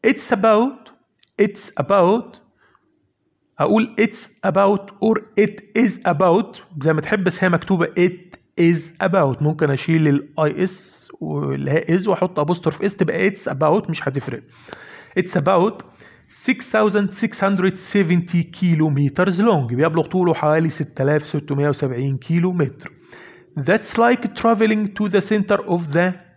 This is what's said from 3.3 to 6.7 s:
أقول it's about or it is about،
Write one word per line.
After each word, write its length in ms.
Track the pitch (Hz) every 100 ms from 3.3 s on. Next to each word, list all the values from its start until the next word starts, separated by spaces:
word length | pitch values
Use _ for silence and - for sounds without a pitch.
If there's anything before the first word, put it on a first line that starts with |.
| _ _ -
أقول 360 | 151 220 220 -
it's 500 | 233 - - _ 196
about 400 | 185 202 202 196 -
or 400 | 220 220 - -
it 380 | 208 - - 226
is 160 | 233 - -
about، 540 | 151 185 175 - - -